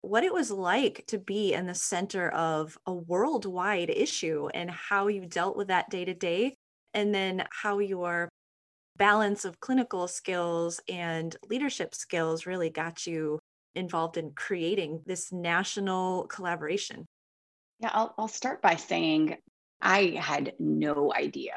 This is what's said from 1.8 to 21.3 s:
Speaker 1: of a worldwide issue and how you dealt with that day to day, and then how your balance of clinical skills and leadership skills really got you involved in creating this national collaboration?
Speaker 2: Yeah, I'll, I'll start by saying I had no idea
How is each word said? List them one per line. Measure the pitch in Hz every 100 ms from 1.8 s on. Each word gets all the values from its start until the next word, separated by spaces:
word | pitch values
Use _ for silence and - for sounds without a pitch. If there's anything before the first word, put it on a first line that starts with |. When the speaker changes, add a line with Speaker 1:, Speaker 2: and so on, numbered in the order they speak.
| - 180 202 190 175
Speaker 1:
of | - 160 156 156 - -
a |
worldwide | 175 170 180 262 269 196 180 190 196 170
issue | - 285 - 160 156 143
and | - 175
how | 170 - 202 202
you | 202 180
dealt | 175 185 -
with | 196
that | 180 -
day | 190 180
to |
day, | 175 175 175 254 - _ _ _
and | - 208
then | 202 190 185 -
how | - 214 202
your | 202 185 175 170 175 _ _ _ _ _ _ -
balance | 202 214 208 208
of | 190 -
clinical | - 262 240 185 175
skills | - - 180 170 170 170 170 -
and | 180 170 165 165 - 196
leadership | 240 285 - 170
skills | - - 170 160 165 175
really | 185 165
got | 160 165 165 180
you | 165 156 151 _ _ _
involved | - 180 170 165 170
in | 156
creating | 143 - 185 165 202 156 160
this | 175 180 -
national | 185 175 170 196 202 196 185 185 185 -
collaboration? | - 180 170 151 202 - - 165 _ _ _ _ _ _ -
Speaker 2:
Yeah, | 226
I'll, | 214 226 -
I'll | 220
start | - 254 -
by | 190 165
saying | - 170 160 156 156 - _ _ _ -
I | - 196 190 -
had | - 143 139 -
no | 156 151 151 147 143
idea | 143 143